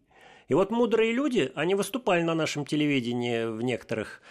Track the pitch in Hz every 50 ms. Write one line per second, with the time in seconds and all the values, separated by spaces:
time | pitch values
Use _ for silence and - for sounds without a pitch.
0 | _ _ _ - - - - - - - 123 160 196 196 226 240 247 214 226 226
1 | 220 226 233 247 285 294 247 202 135 131 - - 151 180 196 196 202 - - 247
2 | - 214 180 170 170 165 165 160 156 143 - 147 143 - 156 151 151 147 143 135
3 | 117 120 120 123 120 120 117 117 113 113 110 110 117 127 120 107 - - 113 107
4 | 101 - - - - -